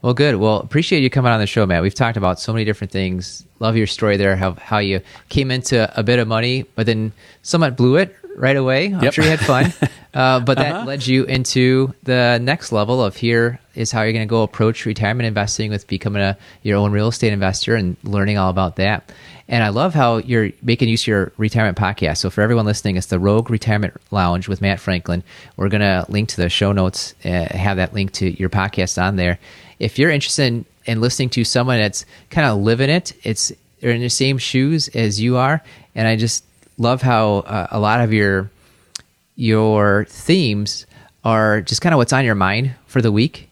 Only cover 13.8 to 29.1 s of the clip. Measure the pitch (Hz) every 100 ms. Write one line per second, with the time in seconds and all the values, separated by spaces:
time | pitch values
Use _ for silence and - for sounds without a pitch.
13.8 | 113 113 110 110 107 113 107 - 113 117
14.8 | - 107 107 120 117 104 101 - 107 104
15.8 | - 95 - 101 98 98 - - 107 101
16.8 | 104 104 110 117 117 104 95 98 - 113
17.8 | 92 87 - 101 98 104 92 92 92 -
18.8 | 98 104 - - - - - 123 107 104
19.8 | 175 156 123 113 123 117 107 - 120 117
20.8 | 120 113 - 104 92 - 107 117 110 87
21.8 | 98 104 85 78 95 95 107 117 107 107
22.8 | 107 92 - 92 95 107 113 110 - 104
23.8 | 98 - _ 104 90 87 92 95 101 95
24.8 | - 92 85 87 - - - - 95 104
25.8 | 101 92 - 104 110 - 87 - 98 101
26.8 | 92 - - - - 87 85 - 95 95
27.8 | 92 104 95 - 92 82 92 101 98 -
28.8 | 90 - 90